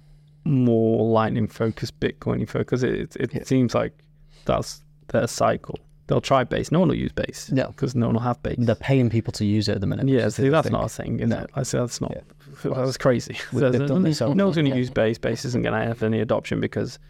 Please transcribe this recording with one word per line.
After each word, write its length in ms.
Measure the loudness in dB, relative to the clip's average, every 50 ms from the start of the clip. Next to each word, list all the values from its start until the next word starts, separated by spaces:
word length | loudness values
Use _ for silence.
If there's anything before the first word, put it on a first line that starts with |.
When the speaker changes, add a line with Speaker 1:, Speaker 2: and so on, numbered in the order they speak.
| -20 -20 -20 -20 -20 -20 -18 -8 -2
Speaker 1:
more 640 | 0 2 4 4 4 4 4 4 4 4 2 2 4
Lightning 360 | 4 4 2 2 0 0 -2 -2
focused, 520 | -2 -2 -2 -2 -2 -4 -6 -8 -6 -4
Bitcoin 480 | -4 -4 -4 -4 -4 -4 -2 -2 -2 -4
focused? 360 | -2 -4 -2 0 0 0 0
It, 160 | 0 0 -2
it, 160 | -4 -6 -6
it 180 | -6 -6 -4 -4
Speaker 2:
Yeah. 100 | -6 -4
Speaker 1:
seems 300 | 0 2 2 4 4 2
like 200 | 0 -2 -2 -6 _ _ _ -20 -20 -20 -20 -20 -12 -2
that's 380 | -2 0 0 0 -4 -10 -16 -18 -20 -20 -20 -12 -2
their 200 | -2 0 0 0
cycle. 500 | -2 0 0 2 0 0 -4 -10 -14 -14 -14 -18 -20 -14 -4 0
They'll 120 | 0 0
try 240 | 2 2 2 2 2
Base. 280 | 2 -2 -2 -2 0 2
No 60 | 2
one 100 | 4 4
will 60 | 2
use 160 | 0 -2 -4 -4
Base. 360 | -4 -6 -6 -6 -10 -8 -2 0
Speaker 3:
No. 180 | 0 0 -2 -4 -4
Speaker 1:
'Cause 180 | -4 -4 0
no 120 | 0 0 2
one 80 | 0
will 60 | 0 0
have 180 | -2 -4 -4 -4
Base. 140 | -6 -2 0
Speaker 3:
They're 160 | 2 2 2
paying 340 | 0 2 2 2 4 4 2
people 220 | 2 0 -2 -2 -4
to 120 | -2 0
use 240 | 2 2 2 2 0
it 60 | 0
at 60 | 0
the 60 | 0 -2
minute, 200 | -2 0 0 2
Speaker 1:
Yeah, 80 | 2 2
Speaker 3:
which 80 | 2
is 100 | 2 0
Speaker 1:
see, 80 | 2 2
Speaker 3:
the 40 | 4
Speaker 1:
that's 180 | 4 4 2 2
Speaker 3:
thing. 60 | 0
Speaker 1:
not 120 | 0 -2
a 40 | -2
thing, 300 | -4 -8 -8 -6 -4 -2
is 80 | -2 -2
Speaker 3:
No. 100 | -2 -2
Speaker 1:
it? 80 | -4 -8 -6
I 80 | -6 -6
say 140 | -2 -2 -2
that's 240 | -2 -2 -4 -6
not, 100 | -6 -6 -6 -10 -12 -16 -20 -20 -20 -20 -16 -8 -6
Speaker 3:
Yeah. 60 | -4 -2
Speaker 1:
that's 240 | -2 -2 -2 -2 0
crazy. 400 | 2 2 2 2 0 -6 -10 -10 -10 -6 -2
Speaker 3:
Well, 80 | 0
Speaker 1:
There's 160 | 2 2 2 2
Speaker 3:
they've 80 | 2 2
done 160 | 2 2 2
Speaker 1:
no, 60 | 2
Speaker 3:
this 100 | 2 0
Speaker 1:
no 80 | 0 0
one's 260 | 2 2 2 2 2
gonna 120 | 2 2 2
Speaker 3:
already. 100 | 2 0
Speaker 1:
use 100 | -2 -2
Base. 280 | 0 0 2 2 0 0
Base 280 | -2 -4 -4 -4 -4
isn't 160 | -4 -2 -2
gonna 240 | 0 0 0 0 -2
have 180 | -2 -2 -2 -2
any 160 | 0 0 0
adoption 400 | 0 0 0 -2 0 -2 -4 -2
because 400 | -2 -2 -2 -4 -4 -4 -6 -12 -20 -20